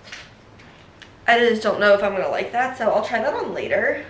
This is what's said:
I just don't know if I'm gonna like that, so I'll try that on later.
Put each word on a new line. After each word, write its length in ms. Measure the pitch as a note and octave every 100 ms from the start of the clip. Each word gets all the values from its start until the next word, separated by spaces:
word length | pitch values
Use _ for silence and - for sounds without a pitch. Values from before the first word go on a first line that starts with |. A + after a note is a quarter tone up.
| - - - - - - - - - - - - -
I 120 | A#3
just 220 | A#3+ A3
don't 180 | G#3+ F#3
know 140 | G3+
if 100 | G3+
I'm 100 | G#3
gonna 140 | F#3+ D#3
like 240 | - G3
that, 260 | A#3+ C4 B3+
so 120 | A3
I'll 160 | G#3 -
try 140 | A3+
that 140 | C4
on 200 | A4+ -
later. 500 | - - G3 B3 -